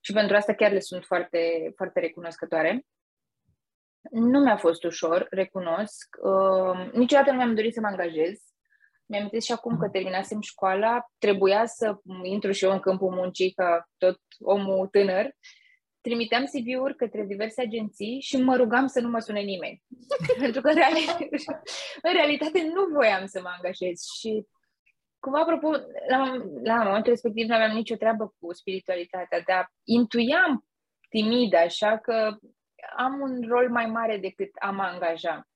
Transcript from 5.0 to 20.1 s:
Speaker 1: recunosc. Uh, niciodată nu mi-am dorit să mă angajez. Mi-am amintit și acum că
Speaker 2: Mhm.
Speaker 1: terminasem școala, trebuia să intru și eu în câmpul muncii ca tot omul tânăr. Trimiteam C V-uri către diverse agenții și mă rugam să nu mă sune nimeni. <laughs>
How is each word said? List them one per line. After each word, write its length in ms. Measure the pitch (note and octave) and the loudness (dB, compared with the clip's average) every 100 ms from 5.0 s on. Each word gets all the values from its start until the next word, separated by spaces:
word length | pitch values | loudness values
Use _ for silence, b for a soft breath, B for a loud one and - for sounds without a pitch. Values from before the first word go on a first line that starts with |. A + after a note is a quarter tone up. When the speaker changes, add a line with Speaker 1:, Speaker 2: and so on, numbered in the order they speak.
| E3 E3+ - | 0 0 -2
Speaker 1:
recunosc. 840 | F#3+ F#3+ F#3+ F3 E3+ G#3+ - - - | -4 -4 -4 -4 -2 -4 -8 -20 -6
Uh, 680 | - F#3+ F#3+ F#3+ F#3 F#3 F#3 | 0 2 4 2 2 -2 -4
niciodată 380 | A3 B3 C#4+ C#4 | 0 4 6 6
nu 60 | B3+ | 4
mi-am 180 | B3 | 2
dorit 200 | A3 A3 | 2 0
să 60 | A3+ | -2
mă 60 | G#3+ | -4
angajez. 640 | F#3+ F3 D#3+ E3 G#3+ _ _ _ _ _ _ _ | -4 -4 0 -2 -2 _ _ _ _ _ _ _
Mi-am 180 | G#3 | -6
amintit 180 | G#3 A#3 | -4 -6
și 100 | - | -4
acum 240 | A#3 A#3+ A#3 | -6 -4 -2
că 80 | |
Speaker 2:
Mhm. 80 | G#3+ | -2
Speaker 1:
terminasem 480 | G3 F#3 F#3 F#3+ G#3+ | -2 -4 -4 -4 -8
școala, 640 | G#3 - F#3+ F#3+ A3 A#3+ A#3+ _ | -10 -4 -2 2 2 0 -4 _
trebuia 480 | G#3 G3 F#3+ G3+ A3+ | 0 4 4 4 0
să 320 | - A3 G3+ - F#3 | -2 -4 -4 -10 -12
intru 300 | F#3 G3+ G3 | -6 -4 -2
și 120 | F#3+ | 2
eu 60 | F#3+ | 2
în 100 | F#3+ | 2
câmpul 300 | F#3+ F#3+ F#3+ | 0 0 0
muncii 420 | F3+ F#3 F3+ F#3 | -2 -4 0 -2
ca 360 | - F3+ E3+ - _ | 2 0 0 -2 _
tot 240 | F#3 F#3 _ - | 0 0 _ -10
omul 480 | - G3+ G3 F#3+ G3 | 0 0 2 0 2
tânăr. 440 | G3+ G3 F#3 A3+ - b b b b _ _ | 4 4 2 -2 -6 b b b b _ _
Trimiteam 440 | - A#3 A3+ A#3 | -4 -2 0 0
C 60 | C4+ | 0
V-uri 460 | C#4+ A#3 B3+ C4+ C#4+ | -4 -4 -2 -4 -2
către 280 | A3+ G#3+ | -6 -4
diverse 360 | G3+ G3 A3 A3 | -6 -6 -6 -4
agenții 600 | B3 A3+ G#3+ - G#3 C4 | -6 -4 -8 -8 -8 -8
și 160 | C4+ C4+ | -4 2
mă 200 | B3+ B3+ | 4 4
rugam 300 | A#3+ A#3+ C4+ | 4 4 2
să 140 | B3+ | 0
nu 80 | A#3 | -2
mă 100 | A#3 | -4
sune 220 | A3 G#3 | -4 -6
nimeni. 420 | G3+ F#3+ D#3 - _ - | -4 -6 -8 -14 _ -20
<laughs> 320 | - | -8